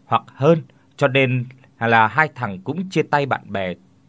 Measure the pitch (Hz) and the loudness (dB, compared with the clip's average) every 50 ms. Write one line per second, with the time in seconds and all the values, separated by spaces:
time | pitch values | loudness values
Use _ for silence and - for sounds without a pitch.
0 | _ - - - - - - - 131 151 170 160 131 - _ _ _ _ _ - | _ -4 -2 -2 -2 -6 -6 0 2 2 2 2 0 -8 _ _ _ _ _ -2
1 | 143 139 127 135 135 123 127 127 123 - - - _ _ _ - 117 117 113 113 | -2 0 2 2 2 2 0 -2 -4 -8 -12 -20 _ _ _ -6 0 2 4 4
2 | 110 107 113 143 160 151 - - 123 104 95 90 - - 151 175 190 185 - 160 | 4 4 2 0 0 0 -2 -6 -8 -8 -8 -8 -10 -8 -8 -8 -8 -4 -2 -4
3 | 147 - 147 147 143 131 113 - - 104 101 98 95 90 87 - _ _ _ _ | -2 0 0 -2 0 -2 -4 -6 -6 -8 -8 -6 -6 -6 -8 -10 _ _ _ _
4 | _ | _